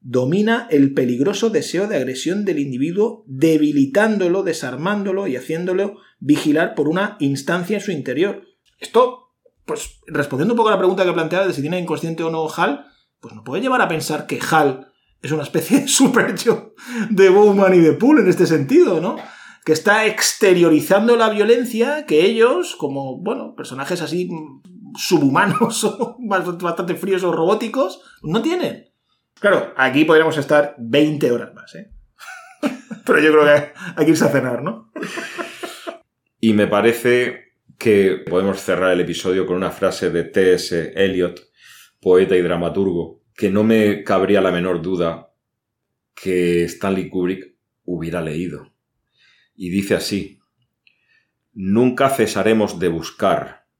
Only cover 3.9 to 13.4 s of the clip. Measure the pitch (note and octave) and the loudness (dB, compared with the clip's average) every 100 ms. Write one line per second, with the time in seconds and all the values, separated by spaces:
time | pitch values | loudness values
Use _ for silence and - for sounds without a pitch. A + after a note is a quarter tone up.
3.9 | - A3 G#3 F3+ F#3 F#3+ D#3+ C3 B2 E3+ | 2 2 2 0 0 -2 -4 -8 -6 -4
4.9 | G#3 G3 F#3+ G3 B2 - D#3+ F3+ F#3 G3+ | -4 -4 -4 -4 -8 -6 -6 -4 -2 -4
5.9 | - _ _ C3+ D3 D#3 D3 E3+ - D3 | -8 _ _ 0 0 2 0 0 -2 -2
6.9 | F3 G#3 - C#3 C#3 - F3 F3 G#3 - | 0 -4 -4 -4 -2 -4 -4 -2 -6 -4
7.9 | E3 C3 B2+ G3+ - - _ _ _ - | -6 -4 -2 -2 -4 -16 _ _ _ -2
8.9 | A3+ B3+ B3 _ _ _ _ - D#3 - | 2 2 0 _ _ _ _ -10 -10 -10
9.9 | _ - D3 C#3+ C3 F3+ A#3 G#3+ G3 F3+ | _ -8 -4 -4 -2 -2 0 2 2 0
10.9 | F#3 F#3 E3+ D#3 F3 G3 C#3+ C#3+ F3+ F3 | 2 0 0 -2 -2 -2 -2 -4 -4 -4
11.9 | D3 E3 E3 E3 E3 D#3 - F#3 C#4+ - | -6 -6 -6 -6 -4 -6 -2 -4 -4 -12
12.9 | _ _ _ A#2+ A2 | _ _ _ -20 -18